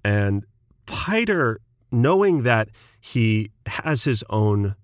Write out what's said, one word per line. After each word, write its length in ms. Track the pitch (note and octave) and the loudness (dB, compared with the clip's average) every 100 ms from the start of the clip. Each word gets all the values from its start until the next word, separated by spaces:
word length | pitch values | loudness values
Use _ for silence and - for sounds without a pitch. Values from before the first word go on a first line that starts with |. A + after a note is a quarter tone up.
And 420 | G#2 G#2 G2+ G2+ - _ _ _ - | 0 0 0 -2 -6 _ _ _ -14
Piter, 720 | - - A3 A3+ F#3 B2 A2 _ _ _ | -10 -4 -2 0 0 0 -2 _ _ _
knowing 520 | A#2+ C3 F#3+ G3+ E3 | 0 4 4 4 2
that 260 | B2 A2+ A2 - _ _ | 2 0 0 -8 _ _
he 480 | - B2 A2+ G#2+ G#2+ _ - | -6 0 2 0 -4 _ -12
has 380 | - D#3+ D3 | -8 -4 -2
his 200 | C#3+ A2+ - | 0 -2 -2
own 460 | G#2+ G#2+ G#2 G2+ G2+ | 0 2 0 -2 -6